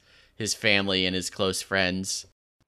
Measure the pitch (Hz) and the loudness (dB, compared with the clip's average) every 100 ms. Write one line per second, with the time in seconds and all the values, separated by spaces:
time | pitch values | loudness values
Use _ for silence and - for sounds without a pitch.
0 | _ - _ _ 107 - 113 101 98 92 | _ -20 _ _ -4 0 2 2 2 2
1 | 92 92 87 - 95 92 - 98 92 95 | 2 0 -4 -2 -2 0 -2 0 2 0
2 | 95 - - _ _ _ | -4 -8 -10 _ _ _